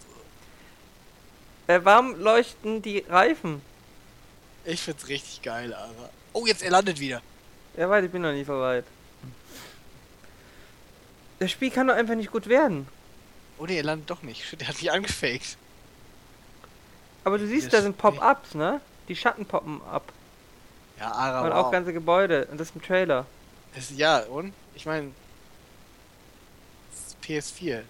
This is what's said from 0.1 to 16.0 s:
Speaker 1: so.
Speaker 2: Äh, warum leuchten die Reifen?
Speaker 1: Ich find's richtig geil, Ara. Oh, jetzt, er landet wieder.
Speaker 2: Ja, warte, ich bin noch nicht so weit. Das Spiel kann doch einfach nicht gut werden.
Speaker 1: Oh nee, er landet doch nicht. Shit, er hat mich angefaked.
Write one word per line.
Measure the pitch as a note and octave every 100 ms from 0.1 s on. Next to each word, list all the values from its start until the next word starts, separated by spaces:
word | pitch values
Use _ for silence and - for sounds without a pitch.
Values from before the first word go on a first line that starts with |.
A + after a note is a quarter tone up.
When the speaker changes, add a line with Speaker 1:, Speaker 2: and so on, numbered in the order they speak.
| - - - - - - - - - - - - - - - -
Speaker 1:
so. |
Speaker 2:
Äh, | F3+
warum | F3+ G#3+ B3+ D#3
leuchten | G3+ A3+ B3 - G#3+ A3
die | G#3+ G3+ -
Reifen? | F3 F#3+ D#4 F3 D3 - - - - - - - - - - -
Speaker 1:
Ich | E3+
find's | - D3 -
richtig | C#3 - -
geil, | B2 A#2 A#2+
Ara. | G2 A2 A2+ - - -
Oh, | G#3+ A#3
jetzt, | G3+
er | F#3
landet | F3+ G3+ D3+
wieder. | C#3 B2 - - - - - -
Speaker 2:
Ja, | F3+
warte, | G#3 F3+
ich |
bin | F3+
noch | E3
nicht | C#3+ C#3
so | C3+
weit. | B2+ B2 A#2+ - - - B2+ - - - - - - - - - - - - - - - - - - - - -
Das | F#3
Spiel | - C4
kann | B3+ C4
doch | A#3+
einfach | A3+ A3+
nicht | G#3
gut | A3+ G3+
werden. | B3+ D4 D3+ C3+ - - - - - - -
Speaker 1:
Oh | E3
nee, | F3
er |
landet | D3 D#3 D3+
doch | -
nicht. | C#3 A2 -
Shit, | -
er | A#2+
hat | D3
mich | E3
angefaked. | F3 G3 - C#3 B2+ - - - - - -